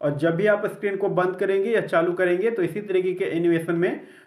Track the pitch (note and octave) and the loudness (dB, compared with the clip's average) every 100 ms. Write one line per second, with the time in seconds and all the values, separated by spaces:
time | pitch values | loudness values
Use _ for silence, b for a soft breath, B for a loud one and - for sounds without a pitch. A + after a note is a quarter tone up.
0 | D3 C3+ E3 E3 G#3 G#3 G#3 - G#3 G3 | -4 0 0 2 2 2 0 -4 -4 -2
1 | G3+ E3 F#3 F#3 F#3+ G3 G#3 G#3+ - F3 | -2 0 0 0 0 0 2 0 2 2
2 | F3 F3 F3+ F3 A3 A3 E3+ F#3 G#3 F#3 | 2 2 2 2 0 0 -2 -4 -2 0
3 | F#3 F3+ F#3+ E3 E3+ E3 E3 E3+ F#3 C#4+ | 0 -2 -2 0 2 2 0 0 0 -2
4 | B B | B B